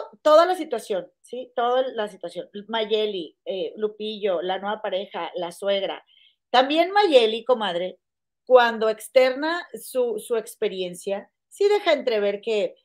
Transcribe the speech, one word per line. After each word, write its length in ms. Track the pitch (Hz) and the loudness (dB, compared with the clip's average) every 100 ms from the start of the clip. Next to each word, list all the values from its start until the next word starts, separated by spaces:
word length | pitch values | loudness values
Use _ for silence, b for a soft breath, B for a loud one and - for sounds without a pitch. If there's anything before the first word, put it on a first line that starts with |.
| - - | -2 -2
toda 240 | - 311 349 | 6 6 6
la 100 | 370 | 0
situación, 540 | - 226 - 190 170 _ | -4 -8 -4 -6 -6 _
¿sí? 300 | _ 247 254 - | _ -14 -8 -4
Toda 300 | 240 254 262 | 0 0 -2
la 140 | 226 208 | -4 -8
situación, 400 | 180 170 180 - 208 202 | -8 -12 -12 -12 -16 -6
Mayeli, 680 | 226 214 214 214 190 156 _ | -6 -2 0 -2 -4 -10 _
eh, 280 | 165 190 156 - | -10 -6 -8 -4
Lupillo, 680 | 214 214 214 214 196 170 | -6 -6 -10 -4 -2 -2
la 160 | 180 185 | -2 -4
nueva 240 | 196 214 | -4 -6
pareja, 480 | 208 185 196 196 165 180 | -4 -6 -6 -8 -8 -6
la 160 | 175 | -8
suegra. 520 | 175 202 196 185 151 _ b b b _ | -6 -2 -2 -2 -8 _ b b b _
También 400 | 247 269 311 339 | 4 4 2 2
Mayeli, 520 | 403 403 262 220 226 | 2 6 6 4 0
comadre, 540 | 226 247 202 170 180 - _ _ _ _ | 0 0 0 -4 -6 -10 _ _ _ _
cuando 440 | - 254 233 226 220 | 6 6 6 2 -2
externa 800 | 220 - 262 262 254 311 349 - | -2 2 4 4 2 -4 -6 -8
su, 440 | 220 - 262 240 214 | -16 -6 -2 -2 -4
su 180 | - 233 | -4 -6
experiencia, 960 | 220 - 208 190 180 175 196 196 - _ _ | -6 -6 -6 -4 -8 -8 -8 -8 -8 _ _
sí 200 | - 403 | 0 2
deja 240 | 415 349 | 4 2
entrever 480 | 285 240 214 202 202 | 0 0 0 0 -4
que, 340 | 233 214 180 - | -4 -2 -2 -6